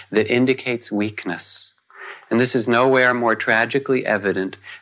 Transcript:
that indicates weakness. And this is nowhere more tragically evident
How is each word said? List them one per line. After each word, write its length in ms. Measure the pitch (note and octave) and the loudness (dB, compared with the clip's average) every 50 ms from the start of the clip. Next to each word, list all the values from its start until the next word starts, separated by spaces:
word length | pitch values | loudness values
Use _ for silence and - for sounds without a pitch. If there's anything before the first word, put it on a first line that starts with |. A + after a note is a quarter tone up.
| - - | -10 -2
that 160 | G2 A2 G#2+ | 0 0 2
indicates 640 | - A#2+ B2 C3 C3 B2+ - - C3 A#2+ A#2 - - | 2 2 2 2 2 2 0 -2 -6 -6 -6 -6 -6
weakness. 840 | G#2 G#2 G#2 G#2+ G#2 - - F2+ E2+ - - - - - - - _ _ _ _ - - - - - - - - | -4 -2 -2 -4 -6 -8 -8 -8 -8 -8 -10 -14 -16 -18 -20 -20 _ _ _ _ -20 -20 -18 -18 -18 -16 -6 -2
And 120 | A#2 A#2 | 0 2
this 160 | B2 B2+ - | 2 2 0
is 100 | B2 G#2+ | 0 0
nowhere 480 | B2 A#2+ A#2+ C3 C3+ C3+ B2+ B2+ B2 B2 | 2 2 4 4 4 4 4 4 4 2
more 220 | B2 A#2 A2+ A2 | 2 2 0 0
tragically 680 | A2 - B2 A2 A2 A#2 A#2 C#3 C3+ C#3 - C3 B2+ - | 0 0 2 2 2 2 0 0 -2 0 0 -2 0 0
evident 520 | - A2 G2 G2+ G2 F2+ F#2+ F#2+ F#2+ - - - - - - | 0 -2 0 0 -2 -2 -2 -4 -6 -8 -12 -18 -20 -20 -14